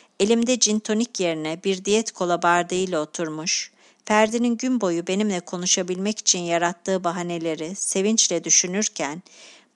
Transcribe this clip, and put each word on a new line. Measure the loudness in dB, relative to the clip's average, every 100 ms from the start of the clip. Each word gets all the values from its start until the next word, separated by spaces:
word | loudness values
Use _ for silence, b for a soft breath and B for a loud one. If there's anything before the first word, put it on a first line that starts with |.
| B 0
elimde | 2 4 4 2
gin | 2 0
tonik | 0 -2 -2 -2
yerine | -2 -2 -4 -4
bir | -2 -2 2
diyet | 0 0
kola | -4 0 2
bardağıyla | 4 4 2 0 0 -2
oturmuş, | -4 -4 -6 -4 -4 -4 -4 b b b 0
Ferdi'nin | 4 4 2 0 0
gün | 0 0
boyu | 0 0 0
benimle | 0 0 -2
konuşabilmek | -4 -4 0 0 0 -2 -2 -2
için | 0 0
yarattığı | 2 2 2 -2 -2 0
bahaneleri | 0 -2 -4 -4 -4 -4 -6 -6
sevinçle | -4 0 2 2 2 0
düşünürken | 0 0 0 -2 -4 -4 -6 -6 -12 B B B B